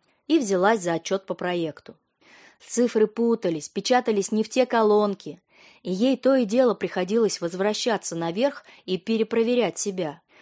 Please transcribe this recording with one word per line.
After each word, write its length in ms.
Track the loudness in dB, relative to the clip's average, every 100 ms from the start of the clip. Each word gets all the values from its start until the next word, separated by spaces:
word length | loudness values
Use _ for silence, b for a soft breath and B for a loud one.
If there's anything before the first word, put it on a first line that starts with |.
| _ _ 0
и 120 | 0
взялась 420 | 2 2 4 2
за 140 | 0 -4
отчёт 300 | -2 -4 -4
по 100 | -6
проекту. 600 | -4 -4 -4 -8 -18 -20 _ _ B B B B
Цифры 480 | -4 0 0 2 0
путались, 640 | 2 0 0 -2 -4 -6
печатались 640 | -6 0 0 2 -2 0
не 100 | -2
в 60 | -2
те 160 | 0 0
колонки, 760 | 2 4 4 2 -4 -12 -18 _ b b b
и 80 | -6
ей 260 | 0 0 2
то 180 | 2 2
и 100 | 4
дело 280 | 2 2
приходилось 680 | 2 -4 -4 -2 0 0 0
возвращаться 760 | -6 -2 -2 -2 -2 -2 -4 -6
наверх 480 | -4 -2 -2 -4 B B -6
и 120 | -6
перепроверять 800 | -2 -2 0 0 2 2 0 -2
себя. 440 | -6 -4 -6 -8 _ B